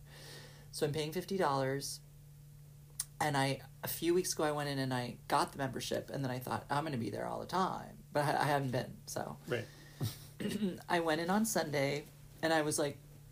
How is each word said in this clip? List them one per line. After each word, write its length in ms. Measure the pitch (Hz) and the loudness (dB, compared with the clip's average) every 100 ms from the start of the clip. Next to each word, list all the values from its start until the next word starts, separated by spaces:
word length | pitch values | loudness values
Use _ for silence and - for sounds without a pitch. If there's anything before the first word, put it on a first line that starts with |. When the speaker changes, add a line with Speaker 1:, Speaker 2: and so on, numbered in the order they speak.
| - - - - - - - | -14 -16 -16 -14 -16 -18 -12
Speaker 1:
So 140 | - 151 | 0 0
I'm 60 | |
paying 200 | 147 151 | 2 0
fifty 240 | 180 - 196 | -2 -2 2
dollars. 640 | 160 139 135 139 139 - - - - - - - - - - - - - | 4 4 4 0 -4 -8 -12 -20 -20 -20 -20 -20 -20 -20 -20 -10 -10 -2
And 160 | 151 | 2
I, 260 | 143 135 135 - - | 4 4 2 -6 -10
a 60 | - | -6
few 240 | - 165 | 0 4
weeks 220 | 180 180 | 4 4
ago, 100 | - | 2
I 80 | 156 | 2
went 160 | 147 143 | 2 0
in 100 | 139 | 0
and 140 | 131 | 2
I 240 | 127 123 - - | 0 -2 -6 2
got 240 | 147 180 | 2 2
the 60 | - | 0
membership, 520 | 135 123 - 117 - | -2 -2 -2 -2 -2
and 100 | 135 | -4
then 80 | 135 | -2
I 80 | 123 | -2
thought, 260 | 127 113 - | -2 -4 0
"I'm 140 | 139 | 0
gonna 140 | 160 131 | 0 -2
be 120 | 117 | -2
there 160 | 117 120 | -4 -4
all 140 | 113 | -4
the 60 | 113 | -2
time." 500 | 175 185 117 - - - | 0 2 0 -8 -14 -4
But 120 | 147 147 | 0 2
I, 160 | 143 | 4
I 20 | |
haven't 260 | 143 143 135 | 4 4 4
been, 200 | 127 - - - | 0 -2 -8 -8
so. 300 | - 104 - - | -6 -6 -8 -4
Speaker 2:
Right. 160 | 120 107 - - - 113 - - - | -2 -4 -12 -18 -4 -4 -4 -14 -6
Speaker 1:
<clears throat> 500 | 208 202 202 - - | -2 0 0 -2 0
I 120 | 175 | 2
went 220 | 165 156 | 4 2
in 80 | 170 | 4
on 160 | 202 220 | 4 4
Sunday, 580 | 180 160 147 139 143 151 - - - | 2 2 2 2 0 -4 -16 -20 -2
and 100 | 160 | 4
I 80 | 160 | 4
was 180 | 151 151 | 4 2
like, 200 | 147 - - - - | 0 -2 -14 -20 0